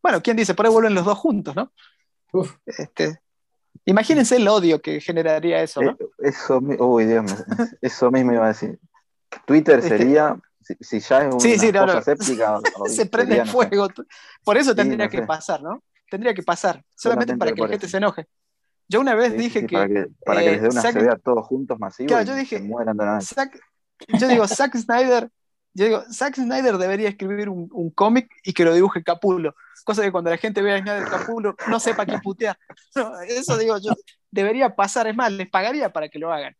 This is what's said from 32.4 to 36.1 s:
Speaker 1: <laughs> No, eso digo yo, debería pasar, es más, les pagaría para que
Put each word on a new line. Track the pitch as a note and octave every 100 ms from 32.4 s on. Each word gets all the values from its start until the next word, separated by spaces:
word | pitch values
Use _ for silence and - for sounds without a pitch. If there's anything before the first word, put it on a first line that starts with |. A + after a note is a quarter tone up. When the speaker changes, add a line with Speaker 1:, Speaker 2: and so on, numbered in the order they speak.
| G#3+ F#3 _ -
Speaker 1:
<laughs> | _
No, | C#4 A3+ G3+
eso | F3+ A#3+ C4+ A3+
digo | A3+ G#3
yo, | G#3 G#3+ - _ _
debería | G3+ G3+ A#3+ B3+
pasar, | - G3 B3+ A3
es |
más, | A3 A#3+
les | G3 F#3
pagaría | F#3+ G#3 D4 A3
para | D#3+
que | D3+